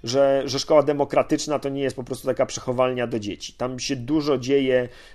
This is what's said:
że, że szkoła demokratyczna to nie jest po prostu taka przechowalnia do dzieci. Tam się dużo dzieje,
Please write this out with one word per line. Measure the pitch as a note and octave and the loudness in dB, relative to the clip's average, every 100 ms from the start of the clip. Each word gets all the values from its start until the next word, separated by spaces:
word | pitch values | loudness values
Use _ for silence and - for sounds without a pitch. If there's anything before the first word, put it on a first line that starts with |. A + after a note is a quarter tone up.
że, | A#2 C3 C#3 C#3 | 0 2 4 4
że | C3+ C3+ | 0 -4
szkoła | - D#3 | 4 4
demokratyczna | C3+ D3 C#3 C#3+ C#3+ D3+ - C#3+ | 4 0 2 2 2 0 0 -4
to | C#3 | -4
nie | C#3 | -4
jest | C3+ B2+ | -4 -4
po | |
prostu | B2 B2 C3+ | -8 -6 -4
taka | B2 B2+ | -2 -2
przechowalnia | C3+ - B2 B2+ B2+ A#2+ | -2 -6 0 0 0 -4
do | A#2+ | -4
dzieci. | G#2 - - | -6 -8 -12
Tam | - B2+ B2+ | -8 -6 -6
się | - C3 | -6 -6
dużo | A#2 D#3 D3 C3+ | -2 0 2 0
dzieje, | B2 C#3 C3 B2+ B2 - - | 2 2 4 2 0 -10 -20